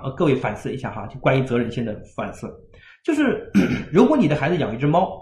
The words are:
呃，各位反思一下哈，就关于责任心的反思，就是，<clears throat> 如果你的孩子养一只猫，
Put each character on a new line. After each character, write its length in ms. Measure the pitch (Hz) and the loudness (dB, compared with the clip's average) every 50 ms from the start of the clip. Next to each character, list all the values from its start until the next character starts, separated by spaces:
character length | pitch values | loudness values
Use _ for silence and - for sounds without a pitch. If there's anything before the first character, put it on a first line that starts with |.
| - | -10
呃， 80 | 131 | -8
各 140 | 127 - 175 | -2 0 2
位 100 | 147 127 | 2 2
反 200 | 127 - 110 104 | 2 0 -4 -6
思 160 | - - 135 | -6 -8 -8
一 60 | - | -8
下 140 | 123 - 104 | -6 -8 -8
哈， 160 | 98 107 101 | -8 -10 -12
就 120 | 107 - 135 | -12 -8 -2
关 160 | - 147 135 | 0 2 2
于 80 | 135 123 | 2 0
责 120 | - 120 | 0 0
任 140 | 123 117 110 | -2 -2 -2
心 120 | - 120 117 | -4 -6 -6
的 160 | 107 101 - - - - | -6 -6 -10 -12 -14 -10
反 160 | - 107 101 | -10 -8 -8
思， 160 | - - 117 104 - - - - - - - - - _ - | -10 -12 -12 -14 -14 -14 -20 -20 -20 -20 -20 -20 -20 _ -4
就 80 | - | -2
是， 400 | 302 302 294 240 - - - - - 202 - - | 0 2 2 2 0 -2 -2 0 2 2 2 2
<clears throat> 200 | - - - - | 0 -4 -4 2
如 160 | 147 185 254 | 4 6 6
果 80 | 262 311 | 6 6
你 120 | 277 190 | 4 4
的 80 | 143 147 | 2 2
孩 160 | - 135 160 | 0 0 0
子 60 | 180 | 0
养 180 | 156 120 101 113 | 0 -2 -2 -2
一 20 | |
只 80 | 127 143 | -2 0
猫， 240 | 147 160 180 190 - - - | 2 2 2 2 0 -4 -10